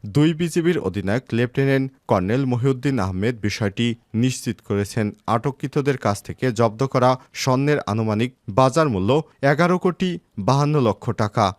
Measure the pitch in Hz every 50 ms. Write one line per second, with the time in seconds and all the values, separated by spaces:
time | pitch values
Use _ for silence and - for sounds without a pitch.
0 | - 107 98 143 151 160 170 156 175 165 - 175 160 175 175 151 - 92 90 101
1 | 90 95 104 131 - - 117 113 123 120 _ 139 139 139 135 135 135 135 _ _
2 | _ - 117 98 90 95 113 135 139 127 123 117 120 135 131 123 127 147 135 123
3 | 95 95 92 92 101 120 127 110 - 104 - - 113 101 98 - 117 120 117 -
4 | _ _ - 110 123 127 123 - - - 104 - _ _ 107 101 101 - - 117
5 | 107 104 - _ _ - 110 117 - 147 127 _ - 135 - 151 135 143 135 123
6 | - 110 101 - - - - _ - 131 113 101 117 113 104 110 135 131 - 131
7 | 123 127 131 123 - _ _ - - 135 127 131 139 147 147 139 - - 104 110
8 | 110 110 107 107 117 127 - _ _ - 98 110 131 131 120 160 160 147 113 92
9 | 95 101 131 160 156 _ _ _ - 139 151 139 175 170 180 180 - 185 170 _
10 | 185 185 170 175 _ _ _ - 95 95 131 139 147 147 151 151 127 110 98 -
11 | - - 107 - 110 104 _ 120 107 95 92